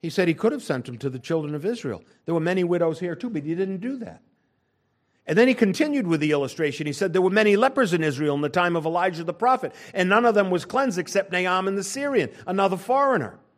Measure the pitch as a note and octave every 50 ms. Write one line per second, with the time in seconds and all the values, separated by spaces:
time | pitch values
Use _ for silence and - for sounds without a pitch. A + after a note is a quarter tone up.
0 | - E3+ - - F3+ E3+ D#3+ - - A3+ D4 C#4 - - D3+ C3 A#2+ - B2 A2+
1 | C3 C#3 B2+ B2+ - - E3+ - D3+ D3 D3 D3 D3+ G3 A#3+ A3+ - C#3 G#2+ E2+
2 | - _ _ _ _ - E3 E3 D#3+ E3+ F#3 F#3+ F3+ E3+ F3 F3 E3+ E3 D#3+ D#3+
3 | F#3 F3 E3 E3+ - B3 A3+ D#3 C#3+ D3+ E3 E3+ G3 F#3+ F#3+ F#3 F3+ B3 C#4 C4
4 | A3+ - D#2+ - _ _ _ _ _ _ _ _ _ _ _ _ _ _ _ _
5 | _ _ _ _ _ - D#3 F#3+ A#3+ C4 B3+ - A#3 G3+ F#3 - D#4 D4+ C#4+ C#4
6 | A3 F3 E3 D3+ D3+ D3+ D3+ C#3+ C#3+ C#3 - - D#3+ D3 C#3 - E3 D3 C#3 -
7 | G3 F#3+ D#3 F#3 F#3 F#3+ F#3 G#3+ G#3+ G#3 G3+ G3 A#3 C4+ C4 C#4 C4 F#3 E3+ F3
8 | D#3+ D#3 C#3 B2+ D3+ D3 C#3+ C#3+ D3 D3 - F3+ F3 F3 E3+ E3+ D3+ D#3+ E3 F3
9 | F3+ F#3+ F3+ D#3+ E3+ E3 E3+ F3 - B3 C4 B3+ F3 C#3+ - - - - - G3
10 | F3+ F#3 G3 A3 A#3+ A#3+ A3 G#3 G3+ F#3 F3+ F3 - - - B3 C#4 C4 F#3+ F3+
11 | E3+ - - G3+ F#3+ G3 F3+ F3+ F3+ F#3 F3+ F#3 F#3 F#3+ G3 G3+ G3 G3 - C4+
12 | C#4 C#4+ C#4 A#3 D3 A2+ - - - - F#3 G3 G3 F#3+ F#3 F3 - - B3 C4+
13 | C#4+ C4+ B3 F#3+ C3 G2 - - _ _ _